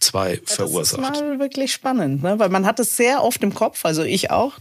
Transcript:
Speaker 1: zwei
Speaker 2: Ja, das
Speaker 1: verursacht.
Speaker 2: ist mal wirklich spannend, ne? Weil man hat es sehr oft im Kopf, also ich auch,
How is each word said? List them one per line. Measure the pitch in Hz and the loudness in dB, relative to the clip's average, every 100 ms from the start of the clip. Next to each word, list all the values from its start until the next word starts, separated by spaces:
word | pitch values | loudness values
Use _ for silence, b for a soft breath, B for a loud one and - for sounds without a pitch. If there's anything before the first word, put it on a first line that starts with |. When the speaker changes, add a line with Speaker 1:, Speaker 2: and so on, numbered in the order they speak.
Speaker 1:
zwei | - 98 95 87 | -2 0 0 -2
Speaker 2:
Ja, | - | -4
das | - | -4
Speaker 1:
verursacht. | 98 87 - - 262 294 | -2 0 -2 -2 -2 -2
Speaker 2:
ist | |
mal | 294 269 | -4 -2
wirklich | 277 269 269 | -4 -2 -4
spannend, | - 262 262 151 139 | -2 0 0 0 0
ne? | 170 214 | 0 2
Weil | 196 | 2
man | 190 196 | 2 2
hat | 226 | 0
es | 240 - | 0 2
sehr | 240 269 | 2 4
oft | 233 - | 2 0
im | 202 | -2
Kopf, | - 220 - | 0 -2 0
also | 170 160 | -2 0
ich | 160 190 - | 0 -2 0
auch, | 180 254 - | 0 0 -4